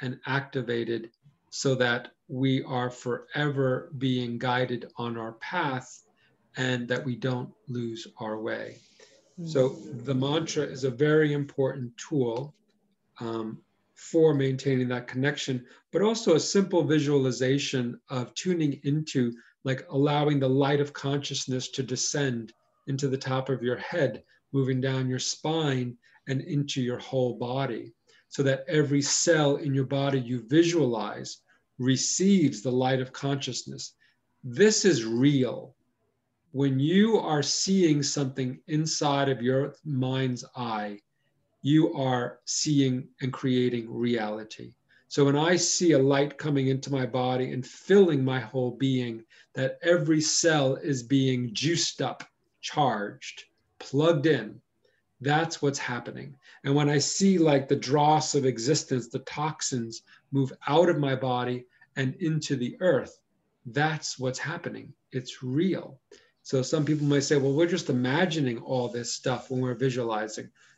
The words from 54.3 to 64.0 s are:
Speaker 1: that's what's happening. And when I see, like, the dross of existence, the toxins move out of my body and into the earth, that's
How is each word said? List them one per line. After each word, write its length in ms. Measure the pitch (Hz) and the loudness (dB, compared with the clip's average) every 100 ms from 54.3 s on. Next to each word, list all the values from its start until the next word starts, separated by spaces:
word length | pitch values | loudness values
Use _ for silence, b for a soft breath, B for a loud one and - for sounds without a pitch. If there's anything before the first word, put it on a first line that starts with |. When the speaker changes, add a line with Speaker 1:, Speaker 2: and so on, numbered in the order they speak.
| 131 104 - _ _ _ _ _ - | 2 -2 -14 _ _ _ _ _ -6
Speaker 1:
that's 400 | 139 151 165 - | 0 2 0 -2
what's 180 | 143 139 | -2 -2
happening. 560 | - 120 - - 139 135 B B 143 | -6 -8 -10 -14 -14 -18 B B 0
And 100 | 143 | 2
when 140 | 143 | 4
I 80 | 147 | 2
see, 400 | - - 196 180 | 0 2 4 6
like, 320 | 156 139 - | 6 4 4
the 60 | 143 | -2
dross 580 | 127 147 151 151 - 143 | 2 2 4 4 2 0
of 100 | 127 | 0
existence, 640 | 113 120 147 - 127 110 | 0 0 0 0 -4 -4
the 120 | 131 | -10
toxins 800 | - 147 156 - - 127 113 - b b b | -8 -6 -6 -4 -6 -4 -6 -12 b b b
move 200 | 139 131 - 139 | -2 -2 -4 0
out 220 | 156 175 | 4 4
of 100 | 151 | 4
my 160 | 139 131 | 0 0
body 500 | 131 123 123 123 - b b 139 | -2 -2 -2 -6 -10 b b -4
and 200 | 131 131 | -4 -2
into 420 | 160 156 - 131 | -2 -2 -2 -2
the 180 | 120 - | -4 -2
earth, 360 | 180 127 98 - _ _ _ _ 123 | 2 2 0 -16 _ _ _ _ -6
that's 520 | 139 156 151 | -2 0 -2